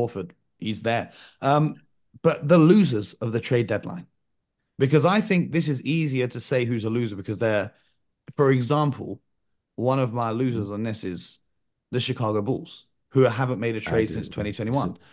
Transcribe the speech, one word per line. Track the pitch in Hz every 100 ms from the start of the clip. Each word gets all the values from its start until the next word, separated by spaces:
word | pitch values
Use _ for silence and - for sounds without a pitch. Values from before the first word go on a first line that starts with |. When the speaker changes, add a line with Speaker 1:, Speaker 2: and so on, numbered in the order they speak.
| 117
Speaker 1:
Horford, | 98 90 - _ _
he's | 107 104
there. | 110 117 87 - - _
Um, | 135 147 151 - _ _ _ -
but | 165 156 147
the | 175
losers | 156 208 170 110 101 -
of | 120
the | 113
trade | - 123 110
deadline, | 104 104 90 - _ _ _ _ _ _ -
because | 139 151 160
I | 208
think | 214 185 110
this | 160 151
is | 131
easier | 123 160 156 131 123
to | 120
say | - 131 120
who's | 120 110
a |
loser | 117 117 98
because | 98 98
they're, | 110 107 101 - _ _ _ _ - -
for | 139
example, | 131 120 147 151 120 - 101 _ _ _ _ _ -
one | 120 135
of | 123
my | 120 117
losers | 110 127 113 101
Speaker 2:
Mm-hmm. |
Speaker 1:
on | 104
this | 113 104
is | 95 87 - - _ _ _ _ _
the | 123
Chicago | 123 127 110 107
Bulls, | 104 123 165 - - _ _
who | 131
haven't | 127 113 127 120
made | 117 113
a |
Speaker 2:
I |
Speaker 1:
trade | - 113 110
Speaker 2:
do. |
Speaker 1:
since | 78 -
twenty | - 104
twenty-one. | 104 110 135 135 180
Speaker 2:
So, | _